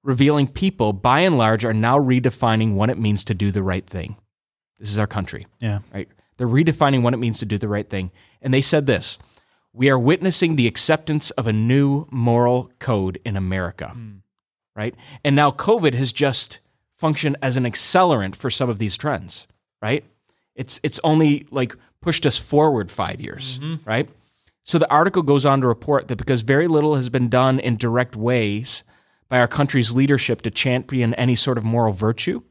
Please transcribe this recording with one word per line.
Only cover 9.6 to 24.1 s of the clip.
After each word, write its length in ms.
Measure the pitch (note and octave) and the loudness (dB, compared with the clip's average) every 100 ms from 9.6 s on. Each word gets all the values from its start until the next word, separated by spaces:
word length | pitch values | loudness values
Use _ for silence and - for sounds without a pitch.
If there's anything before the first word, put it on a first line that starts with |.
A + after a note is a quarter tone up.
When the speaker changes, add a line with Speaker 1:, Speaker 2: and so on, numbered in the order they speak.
| _ | _
Speaker 1:
"We 160 | A2+ C3+ | 0 2
are 100 | C3 | 4
witnessing 580 | B2 F#3 F#3 E3+ E3+ D3+ | 2 2 0 0 0 2
the 100 | A#2 | 0
acceptance 640 | - - D#3 - D3+ - | 0 0 0 0 -2 -2
of 140 | - A2+ | -4 -2
a 60 | |
new 540 | G#2+ A2+ C3+ C#3 C#3 D#3+ | 0 2 2 2 0 -4
moral 600 | B2+ A#2+ A#2 A#2+ B2 B2 _ | -2 2 2 2 2 -2 _
code 380 | - G#2+ F#2+ F#2 | -4 -2 -2 -6
in 120 | A#2+ G2 | -6 -4
America." 560 | F#2 F#2+ F2 - - | -4 -4 -6 -8 -14
Speaker 2:
Mm. 260 | A#2+ A2 G2 _ _ _ _ _ | -14 -18 -20 _ _ _ _ _
Speaker 1:
Right? 200 | G#2+ A2 - - C#3 | -10 -10 -10 -20 -4
And 140 | C#3+ C#3 | 2 4
now 140 | D3 | 2
covid 400 | - G3 A3+ D#3+ | 0 0 2 2
has 180 | B2 C3 | 0 -4
just 440 | - C#3 B2 - - _ _ _ _ | 0 0 0 -6 -10 _ _ _ _
functioned 400 | D#3+ C#3+ D3+ C#3+ | -2 0 -2 -2
as 140 | C3+ B2+ | -2 -2
an 60 | |
accelerant 680 | B2 - - F3+ F3+ C3 F#2+ | -2 -2 0 2 4 2 -2
for 140 | - B2+ | -6 -6
some 220 | - B2+ | -2 -2
of 80 | G#2+ | -2
these 180 | G#2+ - | -4 -4
trends, 500 | D3 A2+ F#2 - - _ _ _ | -4 -6 -8 -16 -16 _ _ _
right? 220 | G#2+ C#3 _ _ _ _ _ | -4 -4 _ _ _ _ _
It's, 240 | - B2 - | -14 -8 -4
it's 160 | D3+ - | -4 -2
only, 440 | E3 D#3 D#3 C#3+ - | 2 4 4 2 -2
like, 240 | - B2+ - _ _ | -6 -6 -8 _ _
pushed 240 | E3+ D#3 C#3+ | -4 0 0
us 120 | - | -2
forward 520 | - C#3+ D#3 B2 F#2+ | 0 2 4 2 -4
five 280 | - F#2+ - | -6 -6 -8
years, 380 | - - C3 B2+ | -12 -10 -10 -8
Speaker 2:
Mm-hmm. 280 | D3+ E3 G#2+ | -8 -10 -4
Speaker 1:
right? 200 | A2+ D3 | -4 -4